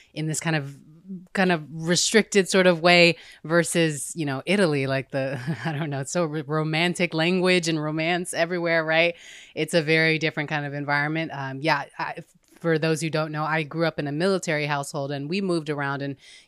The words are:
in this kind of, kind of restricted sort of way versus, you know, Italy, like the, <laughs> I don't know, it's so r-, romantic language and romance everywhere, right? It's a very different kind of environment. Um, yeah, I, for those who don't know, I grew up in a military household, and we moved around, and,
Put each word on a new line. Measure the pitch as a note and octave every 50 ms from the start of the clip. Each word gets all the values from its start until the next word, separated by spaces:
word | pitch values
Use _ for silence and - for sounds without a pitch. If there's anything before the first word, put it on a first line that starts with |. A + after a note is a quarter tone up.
| - _ -
in | D#3 D#3 D#3
this | D3+ -
kind | - E3 D#3+
of, | D3+ C#3 C#3 C#3+ C3+ - - D#3 E3 - F#3+ F#3+ F3 F#3 - -
kind | G3+ F#3+ F#3
of | F3 D#3+ D3+ C3
restricted | D3+ D#3+ D#3+ E3 F3 D#3 - - - A3 G3+ - - G3+ F#3 -
sort | - F#3+ F3+ F3+
of | F3 D#3+
way | D#3+ F3 F3 F3 F3 E3+ D#3+ - - - - - -
versus, | D3+ E3 E3+ E3 - - F3 E3 D#3+ D3+ C3+ - - -
you | E3 D#3
know, | C#3+ C3+ C3+ -
Italy, | D#3+ F#3 G#3 G3 D#3+ D3 C#3 C3+
like | C3+ C3+ C3+ C3 -
the, | - C#3 C3 C3+ C3+ B2+ B2 D3+
<laughs> | D#3 - -
I | E3
don't | D#3 C#3 E3 D3
know, | C#3+ C3+
it's | C#3 -
so | - F3 F3
r-, | D3+ D3+ D#3+ C#3+
romantic | C#3 D#3 D#3 D#3 D#3 D#3 D#3 E3+ F3 E3+ - F3+ E3+ -
language | D#3+ D#3+ F3 F#3 F#3 F3 F#3 F3+ F3+ E3 E3
and | D#3+ D#3
romance | D3+ D3+ D3+ D#3+ D#3 E3 F3+ E3+ F3+ -
everywhere, | - C#3+ E3+ E3+ F3+ F3 E3+ E3+ E3 E3 D#3
right? | D#3 D#3+ D#3+ E3+ F3 E3+ - - - - - - - -
It's | - D#3 D#3 -
a | E3+
very | D3+ D3+ D#3+ D#3+ D#3+ D#3+ D#3+ D#3
different | D#3+ D#3 - D#3+ D3 C#3
kind | D#3 D3 C#3+ C#3
of | C#3
environment. | C#3+ C#3+ C3+ C#3+ C#3+ C#3+ D3+ D#3 D#3+ E3 D3 -
Um, | C#3 C3+ C3+ C3+ C3+
yeah, | C#3+ D#3+ D3+ C#3+ C3+ - _ -
I, | D#3+ - - E3+ E3 _ _ _ _ _ _ -
for | - E3 D#3+ D#3
those | D#3 D#3+ D#3+ C#3
who | D#3+ D#3+
don't | C#3+ D#3 D#3 D#3
know, | D3+ D3+ D#3
I | D3+ D#3 D#3+ D#3
grew | C#3 D#3+ D#3+ E3 D#3+
up | - -
in | D3 C#3+
a |
military | C#3+ D3+ F3 G3 G3 F3+ - F3+ D#3 D3 D3 D3
household, | D3 C#3+ C#3+ - - D3+ C#3 C#3
and | C#3+ C#3 C#3 D3
we | F3+ G3+
moved | G3 F#3 F3 E3 D3+ D3+
around, | D3 C#3+ C#3+ C#3 C#3 C#3 C#3+
and, | C#3+ C#3 - _ - - - _